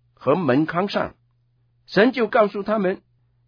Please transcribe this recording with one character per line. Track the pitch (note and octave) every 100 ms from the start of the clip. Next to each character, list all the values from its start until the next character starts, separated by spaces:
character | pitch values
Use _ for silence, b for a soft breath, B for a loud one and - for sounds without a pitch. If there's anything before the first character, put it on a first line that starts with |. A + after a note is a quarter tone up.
| _
和 | _ B2+ D#3+
门 | D#3 C3 D#3
框 | E3+ G3+
上。 | G#3 - - _ _ _ _ _ _ -
神 | - A#3+
就 | B3 G#3+
告 | B3 G#3
诉 | G#3
他 | G3 G#3+
们， | F3+ - _ _ _ _